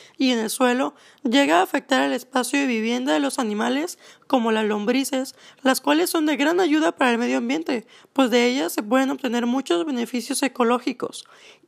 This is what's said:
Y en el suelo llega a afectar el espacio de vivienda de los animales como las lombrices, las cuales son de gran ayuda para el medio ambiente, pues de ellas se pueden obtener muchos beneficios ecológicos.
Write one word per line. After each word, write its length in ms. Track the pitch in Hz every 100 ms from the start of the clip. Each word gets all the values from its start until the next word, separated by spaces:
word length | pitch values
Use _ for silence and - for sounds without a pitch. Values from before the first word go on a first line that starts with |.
| - -
Y 160 | 262
en 60 | 240
el 120 | 220
suelo 440 | - 254 247 277 - - _
llega 380 | 262 254 277 339
a 20 |
afectar 400 | 370 285 - 262
el 100 | 277
espacio 460 | 262 - 262 240 285
de 80 | 277
vivienda 480 | 226 226 247 262
de 60 | 302
los 180 | 277 262
animales 600 | 226 208 233 262 339 - - - -
como 260 | 262 226
las 140 | 220 214
lombrices, 680 | 208 208 254 269 269 269 - - -
las 180 | 262 254
cuales 300 | - 302 349
son 160 | 339 302
de 100 | 277
gran 240 | 285 349
ayuda 320 | 359 302 320
para 200 | - 262
el 60 | 233
medio 200 | 240 262
ambiente, 480 | 233 302 330 254 - - -
pues 180 | - 262
de 160 | 240 240
ellas 240 | 254 330
se 120 | -
pueden 280 | 208 262 262
obtener 360 | 277 254 240 240
muchos 400 | 262 262 339 330
beneficios 560 | 247 226 247 240 269
ecológicos. 840 | 269 - 233 240 277 - - - - - - -